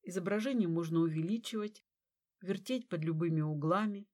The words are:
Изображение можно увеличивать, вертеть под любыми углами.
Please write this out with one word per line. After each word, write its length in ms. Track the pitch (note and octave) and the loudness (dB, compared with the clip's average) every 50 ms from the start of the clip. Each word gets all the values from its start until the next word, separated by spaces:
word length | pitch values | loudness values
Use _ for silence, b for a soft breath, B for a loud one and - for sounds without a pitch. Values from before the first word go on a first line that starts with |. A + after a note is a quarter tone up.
| _ | _
Изображение 640 | - F3 F#3+ F3 F#3+ G3+ G#3+ G#3+ C4+ C4+ A#3+ G3+ E3+ | -4 -4 -2 -2 0 0 0 0 0 2 2 2 4
можно 320 | E3 E3 E3+ D#3+ D#3+ E3 | 2 2 0 2 2 2
увеличивать, 840 | E3 E3 D#3 D#3 D#3+ E3+ G#3+ A#3 A#3 - - G#3+ G#3 G#3 G#3+ - _ _ _ _ _ _ _ _ _ _ _ _ | 4 4 2 0 0 0 -2 -2 -4 -4 -4 -4 -4 -6 -8 -12 _ _ _ _ _ _ _ _ _ _ _ _
вертеть 460 | - F3 G3 F#3+ - - B3+ B3+ A#3+ _ | -4 -4 -4 -4 -2 -4 -4 -4 -2 _
под 140 | - E3 D#3 | -4 -2 -2
любыми 360 | D#3+ E3 D#3 E3+ E3+ D#3+ D#3 | -2 0 0 0 2 2 2
углами. 640 | D3+ D#3 D#3 D3 C#3+ D#3 F3 G3 G#3+ G#3+ G3+ G3 G#3 _ | 0 0 -2 0 2 2 2 2 2 0 -4 -6 -12 _